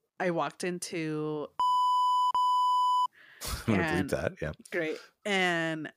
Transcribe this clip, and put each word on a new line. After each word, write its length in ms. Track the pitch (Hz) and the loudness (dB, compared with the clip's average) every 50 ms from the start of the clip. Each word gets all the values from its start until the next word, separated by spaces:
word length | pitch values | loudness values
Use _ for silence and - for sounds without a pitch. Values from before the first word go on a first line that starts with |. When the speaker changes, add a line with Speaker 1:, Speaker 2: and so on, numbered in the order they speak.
| _ _ _ - | _ _ _ -2
Speaker 1:
I 100 | 185 180 | -2 0
walked 320 | 170 165 143 151 - - - | 2 0 0 -2 -2 -4 -4
into 840 | 180 180 175 - - 190 165 160 156 156 151 151 151 151 151 143 - _ | -2 -2 -4 -6 -6 -4 -2 -2 -2 -2 -2 -2 -2 -4 -4 -6 -6 _
Speaker 2:
<laughs> 60 | - - - - - - - - 988 988 988 988 988 988 988 988 988 988 988 988 988 988 988 988 988 988 988 988 988 988 - _ - - - - - - - - - - | 0 2 2 4 4 4 4 4 2 2 2 2 2 2 2 2 2 2 2 2 2 2 2 2 2 2 2 2 2 0 -2 _ -10 -20 -20 -18 -12 -8 -8 -8 -4 -2
I'm 80 | 117 107 | 0 0
gonna 80 | 95 85 | 2 0
bleep 160 | 78 - 95 | 0 0 -2
Speaker 1:
and 100 | - - | -2 -2
Speaker 2:
that, 220 | - 69 - - - - | -2 -2 -2 -4 -6 -6
yeah. 100 | 78 76 73 - - - | -8 -8 -8 -10 -12 -8
Speaker 1:
Great. 260 | - 180 160 156 - - - - _ _ - | -4 -4 -4 -4 -6 -8 -12 -18 _ _ -4
And 640 | 208 196 190 185 180 170 165 165 165 160 156 147 - - | -2 0 2 2 2 2 0 0 -2 -2 -4 -8 -10 -10